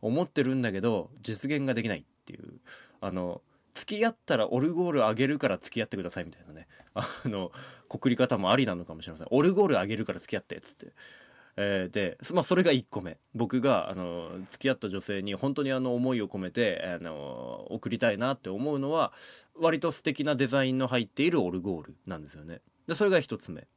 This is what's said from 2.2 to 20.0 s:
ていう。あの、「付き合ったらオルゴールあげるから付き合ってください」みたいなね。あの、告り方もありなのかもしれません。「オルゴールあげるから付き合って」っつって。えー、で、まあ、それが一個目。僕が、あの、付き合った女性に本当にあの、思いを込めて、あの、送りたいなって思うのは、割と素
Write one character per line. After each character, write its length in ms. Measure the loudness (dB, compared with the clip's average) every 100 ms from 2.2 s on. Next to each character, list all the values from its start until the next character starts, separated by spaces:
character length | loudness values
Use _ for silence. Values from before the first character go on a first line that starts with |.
| -18
て 60 |
い 80 | -16
う。 220 | -16 -18 -20 -20 -20 _
あ 100 | -6
の、 300 | -4 -4 -6 _ _ _
「付 240 | -6 -2 0
き 80 | 0
合 60 |
っ 40 | 0 -2
た 120 | 2
ら 100 | 2
オ 100 | 2
ル 140 | 2
ゴ 160 | 2 2
ー 20 |
ル 120 | 4 4
あ 60 | 4
げ 120 | 2
る 120 | 2
か 80 | 0
ら 100 | 0
付 160 | -2
き 80 | -4
合 40 | -2
っ 40 |
て 80 | -4
く 60 |
だ 80 | -4
さ 100 | -6
い」 20 | -8
み 60 |
た 80 | -12
い 60 | -20
な 60 |
ね。 140 | -20 -20 -20 -10
あ 120 | -6 -6 -4 -4
の、 260 | -4 -6 -10 -18 -20 -12
告 200 | 0 2
り 60 | 4
方 220 | 4 4
も 140 | 4
あ 40 | 4
り 120 | 4
な 80 | -2
の 100 | -6
か 80 |
も 80 | -12
し 60 | -12
れ 60 |
ま 40 | -12
せ 60 |
ん。 40 | 0
「オ 100 | 4
ル 120 | 4
ゴ 120 | 6 4
ー 20 |
ル 100 | 4
あ 60 | 2
げ 120 | -2
る 80 | -2
か 80 |
ら 60 | -4
付 120 | -4
き 60 | -6
合 40 |
っ 20 |
て」 120 | -6 -12
っ 20 |
つ 140 | -12
っ 20 | -14
て。 180 | -16 _ -20 -20 -20 -20 -16 -4
え 320 | 0 0 -2
ー、 20 |
で、 240 | -2 -2 -4 -2
ま 80 | 0
あ、 20 |
そ 120 | 4 4
れ 80 |
が 80 | 6
一 160 | 4 0
個 120 | -8
目。 160 | -8 -12 _ -4
僕 260 | 0 2
が、 280 | 4 2 2
あ 60 | -6
の、 360 | -6 -6 -8 -10 -10
付 140 | -4
き 60 | -2
合 40 |
っ 20 | -2
た 140 | -4
女 120 | -6
性 200 | -4 -4
に 140 | -4 -2
本 180 | -2 0
当 80 |
に 80 | 0
あ 80 | 0
の、 140 | 0
思 220 | 0 2 0
い 60 |
を 60 | -2
込 120 | -4
め 100 | -4
て、 340 | 2 2 2
あ 200 | -4 -6
の、 640 | -6 -8 -8 -8 -10 -10 -8
送 200 | -8 -4
り 100 | 0
た 120 | 2
い 60 | 2
な 160 | 0
っ 60 | -2
て 100 | -4
思 240 | -4 -2
う 60 | -2
の 120 | 0
は、 220 | 0 0 -2 -20 -20 _
割 260 | 0 2 2
と 120 | 0
素 100 | 0